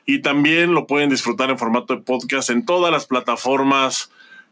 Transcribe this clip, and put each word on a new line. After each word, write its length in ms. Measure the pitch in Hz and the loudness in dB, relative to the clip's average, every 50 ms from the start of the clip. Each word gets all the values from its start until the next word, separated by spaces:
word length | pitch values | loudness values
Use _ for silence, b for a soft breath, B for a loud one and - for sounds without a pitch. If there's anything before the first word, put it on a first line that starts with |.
| B - | B -2
y 120 | 139 143 | -2 0
también 540 | - 147 143 147 143 151 160 165 170 170 175 | 0 0 2 2 2 4 4 2 2 2 2
lo 140 | 156 - - | 0 0 0
pueden 220 | 143 147 147 143 | 0 0 2 2
disfrutar 400 | 135 123 - 120 113 104 131 131 | 0 0 -2 -2 -2 -2 -2 -2
en 80 | 131 123 | -2 -2
formato 360 | 120 110 113 123 123 - 131 | -2 0 0 0 -2 -2 -4
de 60 | 113 | -4
podcast 480 | - - 127 123 120 120 135 135 127 - | -4 -4 -4 -4 -2 -4 -4 -2 -2 0
en 160 | 120 120 113 | -2 -2 0
todas 260 | 117 175 180 175 170 | 0 0 2 2 2
las 140 | 160 143 123 | 0 0 -2
plataformas 1080 | - 131 127 120 - 117 113 - 127 135 135 135 135 139 135 135 131 123 - - B B B B B B B B B | -2 -2 -2 -2 -2 -4 -2 0 0 0 2 2 2 2 2 2 0 -2 -4 -8 B B B B B B B B B